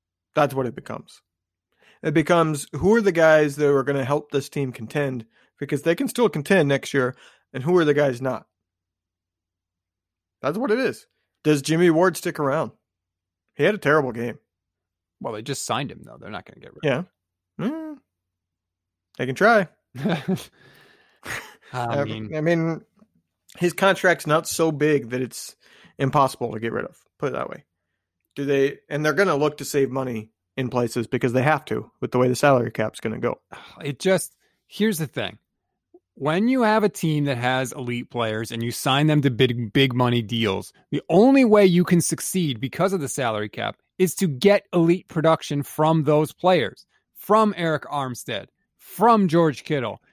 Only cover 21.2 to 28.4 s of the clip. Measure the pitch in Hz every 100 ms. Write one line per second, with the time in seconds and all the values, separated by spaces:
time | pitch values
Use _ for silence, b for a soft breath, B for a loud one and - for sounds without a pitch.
21.2 | B B B B B 127 117 113 110 110
22.2 | 107 156 156 170 165 - - _ _ _
23.2 | _ _ _ - 175 - 196 185 185 165
24.2 | 151 156 - - 160 147 151 147 117 123
25.2 | 127 - - - b b b b 135 147
26.2 | 131 - 120 113 113 - - _ _ _
27.2 | 143 127 - - _ _ _ _ _ _
28.2 | _ -